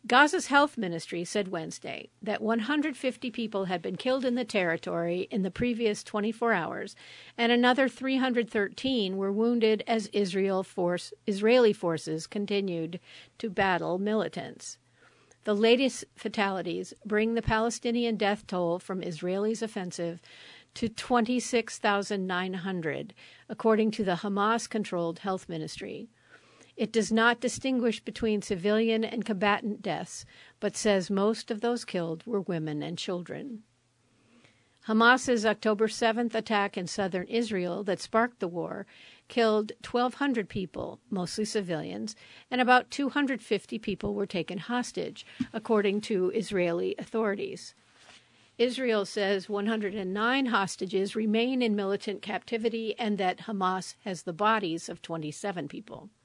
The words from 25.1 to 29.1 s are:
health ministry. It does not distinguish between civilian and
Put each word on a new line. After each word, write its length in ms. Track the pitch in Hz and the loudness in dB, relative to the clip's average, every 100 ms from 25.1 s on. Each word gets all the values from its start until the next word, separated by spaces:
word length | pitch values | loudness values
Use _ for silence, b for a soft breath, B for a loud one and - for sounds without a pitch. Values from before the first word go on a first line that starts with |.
| 170 | -2
health 300 | 202 190 - | -4 -4 -4
ministry. 580 | 165 156 - 208 - 226 b b b b b b - | -8 -8 -8 -10 -10 -14 b b b b b b -6
It 160 | 220 | 0
does 200 | 233 208 | 0 2
not 280 | 220 233 233 | 4 4 4
distinguish 640 | 247 - 269 254 233 220 | -2 -2 -2 2 0 0
between 420 | - - 226 208 | -8 -2 0 0
civilian 600 | - 190 196 214 226 220 | 0 -2 2 4 4 2
and 220 | 220 | 2